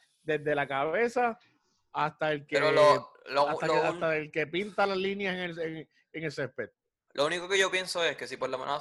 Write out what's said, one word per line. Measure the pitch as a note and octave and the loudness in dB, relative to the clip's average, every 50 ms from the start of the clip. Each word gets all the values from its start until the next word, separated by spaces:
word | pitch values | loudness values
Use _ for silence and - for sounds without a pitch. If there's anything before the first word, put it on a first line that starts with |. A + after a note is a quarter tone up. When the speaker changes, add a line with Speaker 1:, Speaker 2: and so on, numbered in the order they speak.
| _ _ _ _ _ | _ _ _ _ _
Speaker 1:
desde | D3+ D3+ D3 C#3 D3 D3 | -2 -2 -2 0 0 0
la | C#3+ C#3 | 0 0
cabeza | C3 C3+ C#3 C#3+ D#3+ E3 G#3 A#3 A#3 - B3+ B3 A#3 A3 - _ _ _ _ _ _ _ _ _ _ | 0 -2 -2 -2 0 0 0 0 0 0 0 0 0 -2 -6 _ _ _ _ _ _ _ _ _ _
hasta | - D3 D3 D#3 - - D#3 D#3 | -4 -2 -2 -2 -2 -2 -2 -2
el | D3+ D3 C#3+ | -2 -2 -4
que, | - D3+ | -2 0
Speaker 2:
Pero | C#3 C#3+ - | 2 2 4
lo, | - D3+ D3 D3 C#3 - - - - - - | 6 8 8 8 8 6 2 -6 -16 -18 -12
lo, | - C3 C#3+ D3 D3 | -2 0 2 2 2
Speaker 1:
hasta | D#3+ - E3 | 0 0 0
Speaker 2:
lo | D#3+ D#3 | 2 2
Speaker 1:
que, | E3 | 2
Speaker 2:
un- | D#3+ | 2
Speaker 1:
hasta | D#3+ E3 F3 E3+ D#3+ D#3 | 0 0 0 -2 0 0
el | D#3 D3+ D#3 | -2 -4 -4
que | - D#3+ D3+ | -4 -4 -4
pinta | D3+ E3+ F3+ G#3 G#3 F3+ - G3+ | -2 -2 -4 -4 -2 0 0 0
las | G3 G3 | 0 0
líneas | F#3 F#3+ G3 G3+ G3+ G3+ F#3+ F3+ | -2 -2 -2 -4 -4 -4 -4 -4
en | F3+ | -4
el, | F3+ F3 E3 E3+ | -6 -6 -6 -6
en, | D#3+ D#3+ D#3+ D#3+ - - _ _ _ _ - | -6 -6 -8 -10 -12 -16 _ _ _ _ -10
en | D#3+ D#3+ | -8 -8
el | D3+ | -6
césped. | C#3 D3+ C#3 A#2+ - - G#2+ - _ _ _ _ _ _ _ _ - | -6 -6 -6 -6 -6 -8 -10 -10 _ _ _ _ _ _ _ _ -2
Speaker 2:
Lo | - C#3+ | 0 0
único | D#3 F3 F3 F3 F3+ | 0 0 -2 -2 0
que | G3 F#3+ | 2 2
yo | G3 F#3 | 2 2
pienso | F#3 F#3 F#3 F3 - F3+ E3 | 0 -2 -2 -2 -2 0 0
es | D3+ C3+ | 0 -2
que | - B2+ | -4 -8
si | A#2 C3 | -10 -6
por | A#2+ C3 C3 | -6 -4 -4
lo | C3 B2+ | -4 -4
menos | C3 C#3 C#3+ D3+ | -4 -4 -4 -4